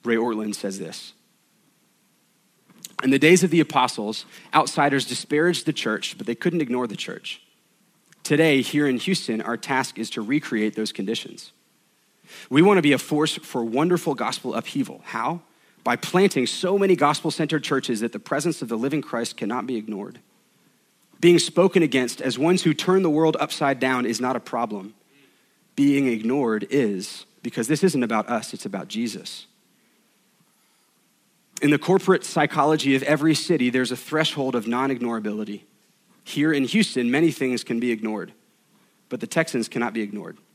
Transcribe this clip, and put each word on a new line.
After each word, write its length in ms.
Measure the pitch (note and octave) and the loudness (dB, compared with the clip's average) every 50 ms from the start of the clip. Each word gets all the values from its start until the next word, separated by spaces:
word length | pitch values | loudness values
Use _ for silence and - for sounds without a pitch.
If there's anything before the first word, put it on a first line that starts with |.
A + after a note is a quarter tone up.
| _ | _
Ray 140 | A#2+ A#2 | 0 0
Ortlund 360 | A2 A2+ A#2+ A2+ G#2+ G#2+ G#2+ G2+ | 0 0 0 -2 -4 -4 -6 -6
says 240 | - - G2 F#2+ | -6 -6 -8 -8
this, 360 | F#2+ F#2 D#2+ - - - - _ _ _ _ _ _ _ _ _ _ _ _ _ _ _ _ _ _ _ _ _ _ _ _ _ _ _ _ _ _ _ _ _ _ - - - - | -8 -12 -12 -12 -14 -16 -18 _ _ _ _ _ _ _ _ _ _ _ _ _ _ _ _ _ _ _ _ _ _ _ _ _ _ _ _ _ _ _ _ _ _ -20 -12 -10 -2
"In 80 | - C3 | 2 2
the 80 | C#3 | 4
days 260 | C3+ D3 D#3 F3+ F3 F#3 | 6 8 6 6 6 6
of 60 | E3+ | 4
the 120 | D3+ E3+ | 4 2
apostles, 640 | D3+ - - C#3 B2+ B2 - - G#2+ G#2 A2 - - - - - - - - | 2 2 2 2 2 2 0 -4 -6 -6 -6 -8 -12 -16 -20 -20 -18 0 2
outsiders 540 | D#3 D3 A2+ - - C#3+ D3 C#3 C3+ B2+ | 2 2 2 0 0 2 2 2 0 -2
disparaged 580 | - B2 - - _ C#3+ D3 D#3+ F3 F3 - - | -2 -8 -10 -6 _ 0 2 2 2 0 0 -4
the 80 | D#3+ D3 | -4 -6
church, 420 | - - A#2+ G#2+ - - - - - | -4 -4 -4 -4 -4 -6 -10 -10 -8
but 80 | G#2 | -6
they 80 | A2 A#2+ | -6 -6
couldn't 260 | - - F3 E3 F3 | -2 -2 -2 0 0
ignore 240 | D3 A#2+ A#2+ B2 B2 | -2 0 -2 -2 -2
the 100 | A2+ G2+ | -4 -6
church. 460 | F2 - - F2+ - - - - - _ _ _ _ _ _ _ _ _ _ _ _ _ _ _ _ | -8 -10 -10 -10 -12 -12 -14 -14 -14 _ _ _ _ _ _ _ _ _ _ _ _ _ _ _ _
Today, 400 | _ - D3+ D3 D#3+ D#3+ C#3+ C3+ | _ 0 2 4 4 6 4 4
here 240 | A#2 - - D3 D3 | 2 0 0 0 2
in 140 | C#3+ B2+ A#2 | 2 0 0
Houston, 420 | - F#3 G3 - - - A2+ A2 | 0 -2 -2 -2 -2 -4 -4 -4
our 160 | - A2 A#2 | -4 -6 -6
task 400 | A2+ - - C#3 C3 C3 - - | -8 -4 -2 -2 -2 -2 -2 -6
is 140 | - A2 - | -8 -8 -8
to 100 | - A#2 | -6 -8
recreate 540 | G#2+ G#2 C3+ D3+ - - B2 A2 G#2+ A2 G2+ | -4 -2 -2 -2 -2 -2 -2 0 -2 -2 -2
those 160 | - A2 G#2 | -4 -6 -6
conditions. 600 | - - G2+ G2 A2+ A2 - - - - - - _ _ _ _ _ _ _ _ _ _ _ _ _ _ _ - - - - | -6 -6 -6 -4 -6 -6 -8 -12 -18 -20 -20 -20 _ _ _ _ _ _ _ _ _ _ _ _ _ _ _ -20 -20 -20 -10
We 140 | - B2+ C#3+ | 2 4 6
want 160 | E3+ G3+ G#3 | 8 8 6
to 60 | F#3 D3+ | 6 6
be 100 | D3 C#3 | 4 4
a 60 | B2 | 2
force 380 | - - D#3 D3 D#3 D#3 - | 2 -2 0 0 0 0 -2
for 260 | - - - - B2+ A#2 | -8 -12 -8 -6 -4 -4
wonderful 500 | A2+ A2 C3 D#3 F3+ F3+ D#3+ - E3 C#3 | -2 0 0 2 2 2 0 0 -4 -4
gospel 400 | - A#2+ A2+ B2+ - - B2+ - | -2 -4 -4 -4 -6 -8 -6 -6
upheaval. 480 | A#2 - - - C#3+ C3 - - - - | -6 -6 -4 -4 -4 -4 -4 -6 -16 -16
How? 380 | - - A2+ A2+ C3+ E3+ F3 _ _ _ _ _ _ _ _ _ | -8 -6 -4 -4 -4 -4 -6 _ _ _ _ _ _ _ _ _
By 120 | A#2+ A#2+ | -2 -2
planting 500 | A#2+ - - - F3+ G3 G3 - C#3 B2 | -2 -4 0 2 4 4 4 4 2 -2
so 320 | A#2 - - - F3+ G3 | -2 -4 -4 -2 0 0
many 180 | G3+ G3 F#3+ F#3 | 2 4 4 4
gospel-centered 680 | - D3 C#3+ D3 - - E3 - - D#3+ D3 D#3+ D3+ B2+ | 4 4 2 2 0 -2 -6 -2 -2 -4 -2 -2 -4 -2
churches 380 | - C#3+ C3+ - - A#2+ G#2+ | -2 -2 -2 0 -2 -4 -2
that 100 | A2 A2+ | -4 -6
the 80 | - A2+ | -6 -8
presence 420 | - - D3+ C#3+ C#3+ F3 D#3 - | -6 -4 -4 -2 0 -2 -2 -2
of 80 | - A2 | -6 -6
the 80 | A#2 | -4
living 240 | A2 A#2+ C#3 D3 D3+ | -4 -2 -2 -2 -4
Christ 340 | C3 - - A#2 A#2 - - | -4 -4 -6 -6 -6 -6 -6
cannot 300 | - A#2+ G2+ A#2 B2+ - | -6 -6 -4 -4 -6 -6
be 120 | B2+ B2+ | -6 -6
ignored. 420 | A2 G#2+ A2 G#2+ F#2+ G#2 - - - _ _ _ _ _ _ _ _ _ _ _ _ _ _ _ _ _ _ _ _ | -6 -6 -8 -10 -10 -10 -12 -14 -20 _ _ _ _ _ _ _ _ _ _ _ _ _ _ _ _ _ _ _ _
Being 200 | - F3 F3 E3 | 6 8 8 8
spoken 420 | - - - F3 F3+ F#3+ - F#3 | 4 2 2 4 4 4 6 4
against 400 | E3 C#3+ A#2+ C3 B2+ A#2+ - - | 2 4 2 2 0 0 -4 -4
as 160 | - C3+ A#2 | -4 -4 -2
ones 240 | A#2+ C#3+ E3+ F#3 F3+ | 0 2 2 2 4
who 140 | - E3 D3 | 4 2 0
turn 260 | - - - F#3 F#3+ | 0 2 2 2 4
the 80 | F#3+ E3 | 4 4
world 260 | D3 D#3 D#3+ D#3 D#3 - | 2 4 4 4 2 2
upside 400 | C#3+ C#3 - - D3+ C#3 C3+ A#2+ | -2 -4 -2 -2 0 0 0 0
down 260 | C3 C3 C3 B2 B2 | 0 0 0 0 0
is 160 | A2+ A2+ G#2+ | -2 -2 -2
not 140 | B2 B2+ C3 | -2 -2 -2
a 40 | A#2+ | -4
problem. 540 | - - - A#2+ A#2+ A2 G#2+ G2 F#2 G#2+ G#2+ _ _ _ _ _ _ _ _ _ _ _ _ _ _ _ _ | -6 -6 -4 -4 -4 -4 -6 -10 -12 -14 -18 _ _ _ _ _ _ _ _ _ _ _ _ _ _ _ _
Being 300 | - C#3 C#3+ C#3 C#3 C#3 | 2 2 4 4 4 2
ignored 640 | C3 A#2 A2 A2 A2+ C3 D3 C3+ A2+ A2 G#2+ G2+ - | 2 0 0 0 0 0 0 0 0 0 -2 -4 0
is, 560 | B2 C#3+ B2+ G#2 G2+ F#2 G2+ - - - - _ _ _ | 0 2 2 2 0 -4 -6 -10 -12 -16 -18 _ _ _
because 260 | - B2 - - A2+ | -12 -8 -6 -4 -2
this 160 | A2+ D#3 D3 F#3+ | -2 0 2 2
isn't 200 | F#3 D3+ C3+ A#2+ | 2 2 2 -2
about 260 | A2 A2+ A2 G#2+ - | 0 -2 -2 -2 -2
us, 240 | A#2+ A2 G#2+ - - | -4 -6 -6 -8 -14
it's 140 | G2 - | -12 -10
about 220 | G#2 G2 F#2+ D2 - | -8 -8 -8 -10 -8
Jesus." 580 | - G#2+ A#2+ A2+ G2+ - F2 - - - - _ _ _ _ _ _ _ _ _ _ _ _ _ _ _ _ _ _ _ _ _ _ _ _ _ _ _ _ _ _ _ _ _ _ _ _ _ _ _ _ _ _ - C#3+ | -6 -6 -6 -6 -6 -10 -14 -14 -16 -16 -20 _ _ _ _ _ _ _ _ _ _ _ _ _ _ _ _ _ _ _ _ _ _ _ _ _ _ _ _ _ _ _ _ _ _ _ _ _ _ _ _ _ _ 0 2
In 80 | D3 | 2
the 80 | D3 C#3 | 2 2
corporate 460 | - - F#3 F#3+ - F#3+ F#3 E3 - | 4 4 2 4 6 4 4 4 2
psychology 720 | - - E3+ D3 - - D#3+ C#3 D3 D#3 D3+ C3+ C#3 C3+ | -2 0 0 0 2 2 2 4 4 2 2 2 2 2
of 60 | C3 | 2
every 320 | C3 C#3+ D3+ C#3 D3 D#3+ D#3 | 2 0 0 2 4 2 2
city, 380 | D3+ - - F3 C#3+ B2 B2 | 2 2 0 2 2 2 2
there's 200 | A#2+ C3 B2+ A#2 | 2 0 0 0
a 60 | B2+ | -4
threshold 560 | A#2+ - - D3+ D#3 D#3 D#3 - D3 C3+ C3 A#2+ | -8 -8 -4 -2 0 0 0 -2 -4 -4 -2 -2
of 140 | A#2+ G#2 | -2 -2
non-ignorability. 920 | A#2 A#2+ B2 C3 C#3 C3+ A#2+ A#2+ A#2 A#2 A2+ G#2 G#2+ G#2 G#2+ G#2+ G2+ G#2 G2 - _ _ _ _ _ _ _ _ _ _ _ _ | -2 -2 -2 0 -2 -2 -2 -2 -4 -4 -4 -4 -6 -6 -6 -8 -8 -10 -14 -14 _ _ _ _ _ _ _ _ _ _ _ _
Here 300 | - - D3+ D3 D#3+ D#3 | -10 -4 0 0 2 2
in 120 | C#3+ C3+ | 2 0
Houston, 440 | A#2 - A3 G#3 - - B2+ B2 A#2+ | 2 2 2 2 2 0 -2 0 2
many 220 | B2+ C#3+ E3+ E3 | 2 4 4 2
things 320 | D3 - C3+ B2+ B2 A2+ - | 2 0 -2 -2 -2 -4 -4
can 160 | - B2 A#2 | -4 -4 -2
be 100 | A#2+ B2 | 0 -2
ignored, 440 | A#2 G#2+ A2 A2 G#2+ G#2 E2+ F#2 - _ _ _ _ _ _ _ _ _ _ _ _ _ _ _ | -2 -2 -2 -6 -6 -6 -8 -12 -18 _ _ _ _ _ _ _ _ _ _ _ _ _ _ _
but 100 | - A2+ | -10 -10
the 60 | G2+ | -8
Texans 420 | A2+ - E3 D#3+ - - B2 A2+ | -2 -2 -2 -2 0 -2 -4 -4
cannot 280 | - - B2+ A#2+ A#2 G#2+ | -2 -4 -4 -4 -2 -2
be 80 | A2+ G#2+ | -4 -6
ignored. 340 | G2+ G#2 G#2 F2+ F2+ F2 - _ _ | -6 -8 -10 -12 -12 -16 -18 _ _